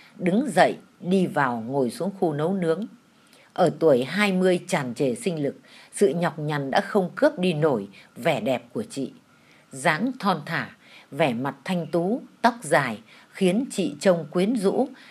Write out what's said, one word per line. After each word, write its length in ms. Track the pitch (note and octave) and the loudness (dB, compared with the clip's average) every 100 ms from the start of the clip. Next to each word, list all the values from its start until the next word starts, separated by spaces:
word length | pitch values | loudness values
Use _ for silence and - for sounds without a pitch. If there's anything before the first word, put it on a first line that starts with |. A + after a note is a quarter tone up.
| - - | -20 -4
đứng 340 | F3 G#3 C#4+ | 0 0 2
dậy, 260 | E3+ C#3 - - - | 4 4 2 -12 -10
đi 260 | F3 F#3+ E3+ | 0 2 2
vào 380 | D3 C3 A#2+ A2+ | 0 0 -2 -4
ngồi 240 | C#3 B2 | -2 -2
xuống 200 | - F3+ G3 | -2 -6 -2
khu 120 | F3 | -2
nấu 220 | D3 D#3+ | 0 -2
nướng. 320 | G3 E3 E3 A#3 - _ _ _ - _ | 0 0 -2 -4 -12 _ _ _ -20 _
Ở 180 | - E3 D3+ | 0 2 4
tuổi 260 | D#3+ B2 | 4 4
hai 280 | C3+ F#3 G#3 | 2 0 2
mươi 280 | F#3 F#3 F3 - | 2 2 2 0
tràn 260 | E3 B2+ | -4 -4
trề 200 | A2+ C#3 | -2 -2
sinh 280 | A2+ G3 D#3 | -2 -4 -2
lực, 140 | C#3 - - - - | -4 -6 -16 -20 -10
sự 160 | - G3 | 0 2
nhọc 300 | E3+ E3+ D#3 | 2 -2 -2
nhằn 320 | D3 D3 C3+ | -4 -4 0
đã 100 | D3+ | 0
không 300 | - G3+ F3 | 2 0 -2
cướp 240 | - D4+ C#4+ | 0 0 2
đi 140 | F#3 | -2
nổi 360 | D3+ D#3 A#2 G2 - - - | 2 2 0 -4 -14 -20 -6
vẻ 240 | E3+ B2+ | -2 0
đẹp 280 | A2+ A#2+ - | 0 -2 -4
của 100 | B2+ | -10
chị. 300 | G#2+ C#3 C3 - _ _ _ _ - | -8 -8 -8 -10 _ _ _ _ -20
Dáng 420 | C3+ E3+ D#3 B3+ C4 | -4 -2 0 -2 -2
thon 240 | G3 E3 D3 | -2 -2 -2
thả, 240 | D#3 G#2+ - - - - | -6 -6 -12 -20 -20 -10
vẻ 240 | C#3+ D3+ | 0 0
mặt 200 | A#2 C3+ - | 0 -4 -6
thanh 220 | - F3+ D3+ | -4 -4 -2
tú, 360 | E3+ F3+ B3+ - _ | -2 0 -2 -6 _
tóc 120 | A#3 A#3+ | -2 0
dài, 360 | C#3 D#3 C3 G#2 - - - | 0 2 2 -4 -12 -20 -14
khiến 340 | - F#3 G#3 C4 | 0 2 2 -2
chị 240 | - E3+ D3 | -4 -4 0
trông 260 | G3+ E3+ D3+ | 2 2 0
quyến 260 | F3+ G3 B3+ | -2 0 2
rũ, 320 | F#3+ - C#4+ - - | 0 0 -2 -6 -20